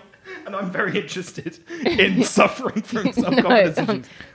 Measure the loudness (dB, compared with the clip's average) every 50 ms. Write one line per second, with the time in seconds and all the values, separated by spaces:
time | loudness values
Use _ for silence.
0 | -18 _ _ _ _ -18 -16 -16 -12 -10 -8 -6 -6 -4 -2 -2 -2 0 -2 -4
1 | -4 -4 -8 -10 -10 -10 -12 -10 -10 -10 -12 -12 _ -14 -10 -2 0 2 4 4
2 | 4 4 4 2 2 2 4 4 4 4 2 -4 -6 -4 -4 -6 -6 -4 -6 -2
3 | -2 0 0 0 0 2 2 2 4 6 6 6 4 4 0 -2 -2 -2 -2 -4
4 | -6 -14 -20 -20 -20 -20